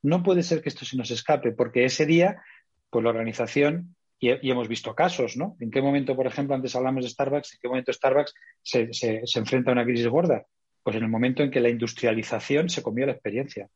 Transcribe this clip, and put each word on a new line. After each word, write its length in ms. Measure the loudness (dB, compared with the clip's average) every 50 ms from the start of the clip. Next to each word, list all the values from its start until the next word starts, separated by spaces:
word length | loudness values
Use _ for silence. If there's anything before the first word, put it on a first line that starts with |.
No 220 | 2 2 0 2 4
puede 200 | 4 4 4 4
ser 180 | 2 0 -2
que 80 | -2 -6
esto 160 | -8 -8 -12
se 120 | -6 -6 -6
nos 120 | -4 -4
escape, 400 | -6 -6 0 0 0 2 2 -2 0
porque 320 | 0 -2 0 2 2 2
ese 200 | 2 2 0 2
día, 360 | 4 6 6 6 4 2 -2 -14 -20 -20 -20 _ _ _ _ _ _
pues 140 | -2 0 2
la 60 | 2
organización, 840 | 0 0 -2 -4 -2 -4 -4 -2 2 2 2 4 2 -2 -6 -10 -16 _ _ _ _ _
y, 120 | 2 2 2 2 2
y 60 | -2
hemos 160 | 0 0 0 -4
visto 260 | -6 -6 -6 -8 0
casos, 440 | 2 0 2 2 0 -2 -2 -2 -6
¿no? 180 | -6 -6 -8 _
¿En 120 | -10 -2
qué 100 | -2 0
momento, 340 | 2 2 2 2 0 0 0
por 120 | 0 0 -2
ejemplo, 280 | -2 -4 -2 -2 -2
antes 200 | -2 -2 -4 -4
hablamos 280 | -2 0 0 0 -2 -4
de 60 | -6
Starbucks, 440 | -2 -2 -2 0 0 -2 -4 -6 -20
en 60 | _
qué 60 | -6 -4
momento 260 | -4 -2 -2 -2 -4
Starbucks 400 | 0 2 4 4 4 2 2 -6 _ -20 -20 -20 _
se, 320 | _ -2 0 0 0 0 -4
se, 280 | -4 -2 -2 -2 -2 -2
se 140 | -2 -2 -2
enfrenta 320 | -2 0 0 0 2 2
a 20 | 2
una 120 | 2 2
crisis 220 | 0 0 0 0 2
gorda? 360 | 2 2 4 4 2 0 0 _ _ _ _ _ _ _ _
Pues 120 | -4 -2 -2
en 60 | -2
el 60 | 0
momento 340 | 0 2 0 0 2 2 0
en 80 | 0
que 100 | 2 2
la 80 | 2 2
industrialización 1000 | 2 2 -2 -4 -4 -2 0 0 0 0 -2 -4 -6 -6 -2 0 0 0 0 0
se 140 | -2 -4 -6
comió 220 | -4 -2 -2 -2
la 60 | -2 -2
experiencia. 560 | -4 _ -6 -4 -4 -6 -6 -10 -14 -14 -16 _